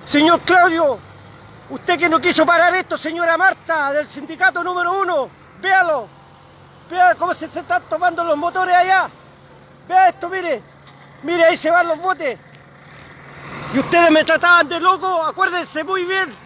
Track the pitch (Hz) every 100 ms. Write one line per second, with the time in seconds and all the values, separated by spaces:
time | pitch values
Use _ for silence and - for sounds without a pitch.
0 | - 294 311 330 - 359 359 330 302 226
1 | - - - - - - - 269 - 339
2 | 339 320 359 311 311 339 349 370 349 302
3 | 311 339 339 330 381 - - 320 277 285
4 | 302 285 311 320 370 349 349 359 349 381
5 | 370 320 247 - - - 370 381 349 294
6 | 196 - - - - - - - - 359
7 | 359 320 359 330 311 330 302 349 - 320
8 | 359 339 339 294 339 370 370 359 359 381
9 | 302 - - - - - - - - 370
10 | 370 339 349 370 349 240 - - - -
11 | - - 277 349 330 - 311 339 339 311
12 | 359 370 294 208 - - - - - -
13 | - - - - - - - 254 269 339
14 | 339 311 311 311 349 349 302 339 359 381
15 | 370 349 311 330 381 349 302 311 320 381
16 | 349 381 359 214